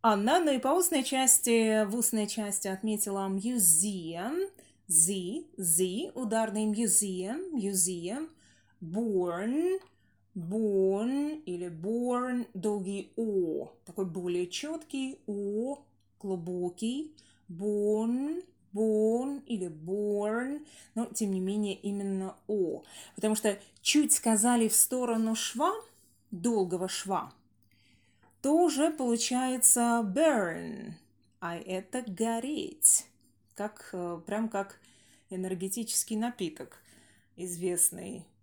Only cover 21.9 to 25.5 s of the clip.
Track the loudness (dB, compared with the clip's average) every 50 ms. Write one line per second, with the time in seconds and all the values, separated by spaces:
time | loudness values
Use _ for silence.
21.9 | -4 -2 -2 -4 -4 -4 -4 -6 -10 -12 _ -4 0 0 0 0 -2 -6 -10 -16
22.9 | -20 -20 -20 -16 -8 -2 0 0 0 2 2 0 0 0 -8 -20 _ -4 -2 4
23.9 | 4 4 6 6 2 2 4 4 4 4 6 4 6 6 4 4 6 4 4 4
24.9 | 2 -2 0 0 2 2 2 2 0 0 -2 -4